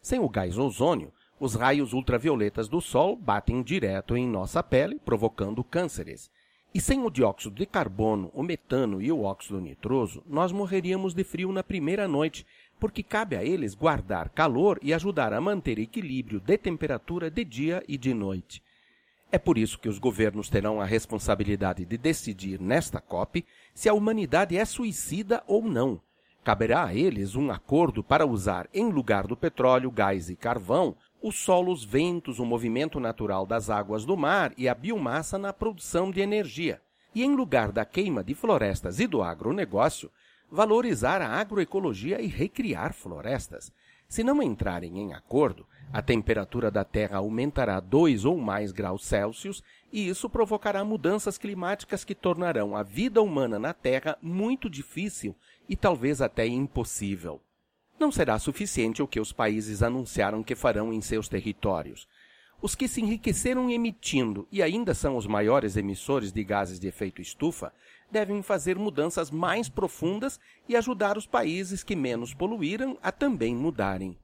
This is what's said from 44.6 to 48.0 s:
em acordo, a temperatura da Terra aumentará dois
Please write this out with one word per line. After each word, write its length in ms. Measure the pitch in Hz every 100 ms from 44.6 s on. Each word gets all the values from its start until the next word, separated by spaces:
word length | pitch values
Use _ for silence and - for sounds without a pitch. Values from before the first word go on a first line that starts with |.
| 104 87 87 90
em 140 | 104
acordo, 540 | 73 _ 131 143 92 - _ -
a 80 | 107
temperatura 720 | - 123 104 110 95 120 113
da 140 | 101
Terra 340 | 98 113 104 98
aumentará 600 | 101 110 143 143 120 95
dois 440 | 92 135